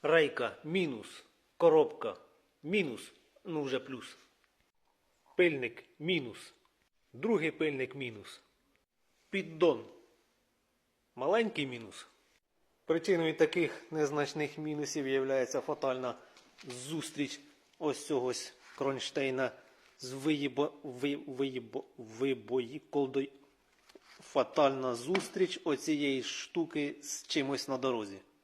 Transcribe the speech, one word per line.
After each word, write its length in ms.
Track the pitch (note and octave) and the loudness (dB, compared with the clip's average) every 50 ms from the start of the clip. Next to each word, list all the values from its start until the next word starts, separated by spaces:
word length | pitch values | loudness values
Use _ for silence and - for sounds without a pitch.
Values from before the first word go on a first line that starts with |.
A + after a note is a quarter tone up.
| - | 4
Рейка 540 | D3 D#3 E3 D#3 C3+ - - B2 A2 G2 - - | 6 6 6 6 4 2 -2 -4 -4 -4 -6 -10
мінус, 600 | D3+ D#3+ G3 F#3 D#3 B2+ A2 G#2 - - - - _ _ _ _ _ _ | -2 0 0 0 0 -2 -6 -10 -14 -18 -20 -20 _ _ _ _ _ _
коробка 600 | _ - E3+ D3+ D#3+ D3+ D#3 - - - A2+ F#2 - - - _ _ _ _ _ _ - | _ 8 8 10 10 6 6 2 -4 -4 -6 -6 -6 -12 -20 _ _ _ _ _ _ -8
мінус, 500 | D3 F3+ G#3+ F#3 C#3+ A#2 G2+ - - - - _ _ _ _ _ | -2 0 0 0 0 -4 -8 -12 -16 -20 -20 _ _ _ _ _
ну 180 | G3+ E3 D#3 D3 | -6 -6 -4 -4
вже 160 | C3+ B2+ C3 | -2 -4 -4
плюс. 400 | C3 - C3 A#2+ - - - - - _ _ _ _ _ _ _ _ _ _ _ _ _ _ _ _ _ _ _ _ _ - | -4 -6 -12 -12 -12 -16 -18 -20 -20 _ _ _ _ _ _ _ _ _ _ _ _ _ _ _ _ _ _ _ _ _ 2
Пильник 480 | - F#3 F3 D#3 C3+ B2+ A#2 A#2 - - _ _ _ | 4 4 4 4 2 -4 -6 -8 -10 -20 _ _ _
мінус, 560 | D3 E3 F#3 E3 C3+ A#2 G2+ - - - - _ _ _ _ _ _ _ _ _ _ _ - | -2 0 0 0 -2 -4 -10 -14 -16 -20 -20 _ _ _ _ _ _ _ _ _ _ _ -16
другий 380 | A#2 C#3 A3 A#3 G3 D#3 D#3+ | -6 -2 0 2 2 2 0
пильник 440 | D3+ - D#3+ D#3 C#3+ C3+ C3 B2 - | 0 0 0 0 0 -2 -4 -4 -4
мінус. 460 | C#3 C3+ A#2+ A2 G#2 F#2+ - - - _ _ _ _ _ _ _ _ _ _ _ _ _ _ _ _ _ _ | -8 -8 -8 -8 -12 -16 -16 -18 -20 _ _ _ _ _ _ _ _ _ _ _ _ _ _ _ _ _ _
Піддон. 540 | - G3 F#3 D#3+ D#3+ D#3 E3+ E3+ C#3 A2+ G2 - - - - _ _ _ _ _ _ _ _ _ _ _ _ _ _ _ _ _ _ _ _ _ _ | -4 -4 -4 -4 0 6 6 6 6 4 0 -12 -18 -20 -20 _ _ _ _ _ _ _ _ _ _ _ _ _ _ _ _ _ _ _ _ _ _
Маленький 500 | - B2+ D3 F#3+ A3+ A#3 A3 - - D3 | -4 0 2 2 2 2 0 0 -4 -4
мінус. 400 | C3+ B2+ A#2+ A2+ G2+ F2+ - - - _ _ _ _ _ _ _ _ _ _ _ _ _ _ _ | -4 -4 -10 -12 -14 -14 -16 -18 -20 _ _ _ _ _ _ _ _ _ _ _ _ _ _ _
Причиною 520 | - D#3+ E3 E3 - F#3+ E3+ E3 D#3+ D#3 | 0 0 0 4 4 4 4 4 2 4
таких 560 | - E3 D3+ - F3+ E3+ C#3 - - - - - | 4 4 4 6 2 0 0 0 -6 -12 -8 0
незначних 680 | D#3 D3+ C#3+ C#3+ D3+ C#3+ C#3 - D#3 D3+ C#3+ D3 - | 0 2 2 2 0 0 0 0 -2 -2 -2 -2 -6
мінусів 500 | D#3 D3+ D3+ D3 D3 C#3 - D#3 C#3 C3+ | -6 -6 -4 -4 -4 -4 -2 -4 -2 2
являється 520 | C3+ C3+ C3 C3+ C3+ C3+ B2+ A#2+ - C#3 | 2 2 2 2 2 2 2 2 0 -4
фатальна 540 | A#2 - D3+ - - C3+ B2+ C3 B2+ B2 A#2 - - - - - - - _ - - | -2 -2 -4 -2 0 -2 -2 0 -2 -6 -6 -8 -14 -20 -20 -20 -20 -20 _ -20 -16
зустріч 760 | - B2 B2 B2+ C#3 D#3+ D#3+ C#3+ - - - C#3+ C#3 - - - - - _ _ _ _ _ | -14 -12 -12 -10 -6 -6 -6 -6 -6 -4 -4 -4 -4 -4 -12 -16 -20 -20 _ _ _ _ _
ось 280 | E3+ D3+ C3+ - - | -2 -2 -2 -2 -2
цього 200 | - D#3 C3+ B2 | 0 0 0 2
ось 280 | B2+ B2 - - - - - - - - | 0 -2 -2 -6 -12 -14 -20 -20 -20 -8
кронштейна 760 | - C#3 C3+ C#3 B2+ - - - D3+ C#3 C3+ C3 B2+ C3+ B2 - - - - - _ - - _ _ | -4 -2 -2 -2 -2 -6 -4 -2 0 0 0 2 0 0 0 -2 -6 -20 -20 -20 _ -20 -20 _ _
з 140 | - B2+ C3 | -12 -10 -10
виїбо-, 600 | C3+ C3 D#3 D#3 D3 C#3+ C#3 B2 B2 C#3+ D#3 - - - | -4 0 0 0 2 0 -2 0 0 0 0 0 -8 -12
ви-, 340 | D3 B2+ B2 C3 C#3+ C#3+ | -12 -8 -4 -2 -2 -2
виїбо-, 680 | C#3 - - C3+ B2 C#3 C#3 B2+ B2+ A#2 A#2 - C#3 - - - | -2 -6 -10 -2 -2 -2 -2 -2 -6 -8 -8 -10 -10 -10 -10 -16
вибої-, 840 | - A#2+ A2 A2 A2 C3 C#3 C3 A#2+ G#2+ G#2+ A#2+ C3 B2 A2+ C3+ D#3 - - | -18 -16 -16 -6 -2 0 0 0 -2 -2 -2 0 0 0 0 -6 -12 -12 -4
колдой-, 420 | - D3 C#3 C3 B2+ C#3 C3+ - - - - _ _ _ _ _ _ _ _ _ - - _ - - - | 0 0 0 0 0 -2 -2 -4 -6 -18 -20 _ _ _ _ _ _ _ _ _ -20 -20 _ -20 -20 -20
фатальна 760 | - - - D3 B2 - - - D3+ C#3 C3+ C3+ C3 B2+ B2 | -20 -2 2 2 2 2 4 6 6 6 6 4 0 -2 -2
зустріч 680 | A2+ A#2+ C#3 F#3 G3 - - - - F#3 E3+ - - - | -2 -2 -2 -2 -2 -2 -2 0 2 2 2 2 -4 0
оцієї 580 | E3+ D3 C3+ - - D#3 D3 D3 C#3+ C3+ C3 A#2 | 0 0 0 2 0 0 2 2 2 2 0 -2
штуки 760 | - - - - - _ F3 E3 D3+ - D#3 C#3+ C#3+ - - - | -4 -8 -8 -10 -6 _ -2 -2 0 0 -2 -2 -2 -4 -8 -10
з 240 | - - - - | -10 -10 -10 -6
чимось 420 | - - D#3+ C#3 C3+ C#3 C3+ - - | -2 0 0 2 2 0 -2 -2 -2
на 100 | C3+ B2+ | -2 0
дорозі. 400 | B2 C3+ B2 A#2 G#2+ G2 G2 G2 - _ _ _ | 2 0 0 0 -2 -4 -8 -12 -16 _ _ _